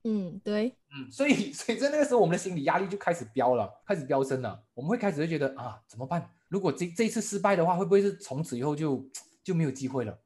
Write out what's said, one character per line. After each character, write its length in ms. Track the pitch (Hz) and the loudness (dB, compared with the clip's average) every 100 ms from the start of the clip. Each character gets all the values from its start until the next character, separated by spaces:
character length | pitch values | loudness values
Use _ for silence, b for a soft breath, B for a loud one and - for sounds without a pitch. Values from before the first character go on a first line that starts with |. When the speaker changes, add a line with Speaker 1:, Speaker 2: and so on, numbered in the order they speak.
Speaker 1:
嗯， 360 | 233 214 180 196 | -4 -2 -4 -8
对。 240 | 208 208 233 | -4 -2 -2
Speaker 2:
嗯， 420 | - _ 139 123 | -4 _ -16 -14
所 160 | - 285 | -2 2
以， 240 | 254 202 | 4 2
<laughs> 0 | |
所 220 | - - | -4 -4
以 40 | 220 | 0
在 100 | 277 | 0
那 100 | 302 | 2
个 60 | |
时 100 | 277 | 2
候， 60 | 247 | 4
我 60 | 175 | 4
们 40 | |
的 80 | 175 | 2
心 160 | 190 | -2
理 80 | 175 | -2
压 160 | 143 165 | 0 2
力 80 | 190 | 0
就 100 | 202 | -2
开 160 | - | -2
始 160 | - 113 | -2 -2
飙 220 | 131 120 123 | 0 4 4
了， 120 | 101 - | 0 -6
开 120 | - 190 | -4 -4
始 80 | |
飙 180 | 131 139 | 0 0
升 180 | 135 131 | 2 -2
了。 220 | 120 92 _ | -4 -8 _
我 80 | - | -10
们 80 | 143 | -4
会 80 | 240 | 0
开 140 | 208 | 0
始 80 | 147 | 0
会 80 | 165 | -2
觉 100 | 160 | 0
得， 160 | 135 135 | -2 -2
啊， 240 | 123 104 _ | -10 -12 _
怎 100 | 113 | -12
么 80 | 131 | -4
办？ 240 | 170 - _ _ | -4 -4 _ _
如 140 | 185 | -2
果 100 | 185 | 0
这， 160 | - 175 | 0 -4
这 160 | 170 | 0
一 60 | 226 | 0
次 120 | 226 | 0
失 200 | 220 202 | -4 -2
败 160 | 202 190 | 2 4
的 100 | 165 | 4
话， 80 | |
会 100 | 175 | 2
不 60 | 190 | 4
会 100 | 196 | 4
是 160 | 202 196 | 4 -2
从 220 | - 131 | -8 -6
此 160 | 160 120 | -4 -2
以 60 | |
后 140 | 143 147 | -2 0
就， 280 | 156 135 - - - _ | 0 -2 -4 -16 -18 _
就 100 | - | -4
没 120 | 170 | 0
有 60 | 156 | 0
机 160 | 131 131 | 0 -4
会 160 | 135 | -2
了？ 120 | 110 104 | -4 -6